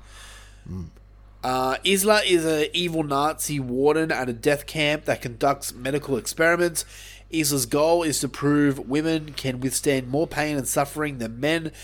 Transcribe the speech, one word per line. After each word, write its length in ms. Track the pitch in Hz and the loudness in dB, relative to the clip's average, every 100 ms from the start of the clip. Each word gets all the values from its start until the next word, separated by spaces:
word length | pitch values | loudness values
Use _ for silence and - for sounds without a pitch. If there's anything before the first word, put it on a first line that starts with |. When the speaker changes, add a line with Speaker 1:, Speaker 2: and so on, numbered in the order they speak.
| - - - - - - - | -20 -20 -20 -20 -20 -20 -12
Speaker 1:
Mm. 160 | 185 165 - - - - - | -12 -12 -16 -20 -20 -20 -10
Speaker 2:
Uh, 360 | 127 131 131 131 175 | -4 0 0 0 2
Isla 360 | 196 208 214 | 2 4 4
is 220 | 196 175 160 | 4 2 4
an 200 | 156 156 | 2 0
evil 280 | 170 175 160 | 0 -2 -2
Nazi 560 | 151 139 147 151 - 147 | 0 2 0 -2 -4 -4
warden 500 | 123 127 147 156 160 | -2 2 4 4 2
at 160 | 135 127 | 0 -2
a 60 | |
death 320 | 117 147 143 - | 0 2 0 -2
camp 400 | 156 147 151 - | -2 0 0 0
that 160 | 117 | -2
conducts 520 | 127 117 139 139 - | -4 -2 0 0 -4
medical 440 | 107 127 143 143 123 | -8 -4 -4 -2 -4
experiments. 680 | - - 165 175 175 156 - - - - - | -2 0 2 4 2 -2 -8 -12 -18 -20 -6
Isla's 340 | 160 147 143 117 | -2 0 0 0
goal 380 | 147 156 170 | 2 4 4
is 160 | 160 135 | 2 0
to 80 | 131 | -4
prove 500 | - 143 147 143 135 107 | -2 2 4 4 2 -2
women 420 | 147 160 160 151 | -2 0 -2 -4
can 260 | 135 131 123 | -8 -6 -2
withstand 480 | 131 - 147 135 123 | -2 -2 0 0 0
more 180 | 139 165 | -2 -2
pain 300 | 147 151 147 | -2 -2 -2
and 100 | 120 | -2
suffering 500 | 151 139 156 151 131 | -2 -2 -2 -4 -4
than 200 | 113 117 | -8 -4
men 320 | 147 165 156 - | -2 -2 -4 -12